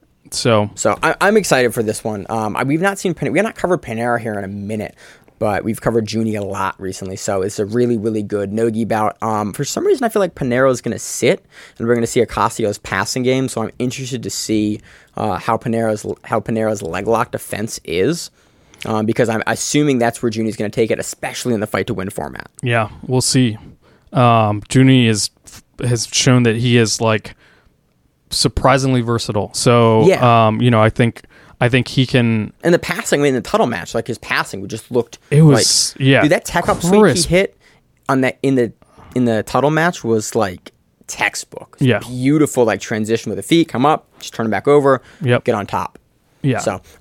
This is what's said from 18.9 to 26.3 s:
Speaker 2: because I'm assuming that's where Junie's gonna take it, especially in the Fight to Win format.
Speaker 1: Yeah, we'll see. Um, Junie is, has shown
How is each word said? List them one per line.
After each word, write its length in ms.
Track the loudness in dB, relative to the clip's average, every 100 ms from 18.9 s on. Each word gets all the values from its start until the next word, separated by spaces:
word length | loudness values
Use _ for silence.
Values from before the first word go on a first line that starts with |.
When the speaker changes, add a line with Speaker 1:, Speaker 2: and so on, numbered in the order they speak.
| -2 -2
Speaker 2:
because 220 | 0 0
I'm 140 | 0 -2
assuming 520 | -2 -2 0 2 2
that's 240 | 0 0
where 80 | -4
Junie's 260 | -2 -6 -4
gonna 140 | -4
take 200 | -2 0
it, 80 | -2
especially 540 | -6 -10 -10 -6 -4
in 60 | -2
the 60 | -2
Fight 220 | -4 -4
to 60 |
Win 160 | -6 -8
format. 400 | -8 -10 -12 -18 -8
Speaker 1:
Yeah, 280 | -2 -2 -2 -8 -4
we'll 160 | -2
see. 360 | 0 2 2 -2 -14 -20 _ _ _
Um, 500 | 2 4 4 2 -2 0
Junie 380 | 4 6 6 4
is, 220 | 2 -4 _ -20 -20 _ -8
has 240 | -4 -2 -2
shown 300 | 0 4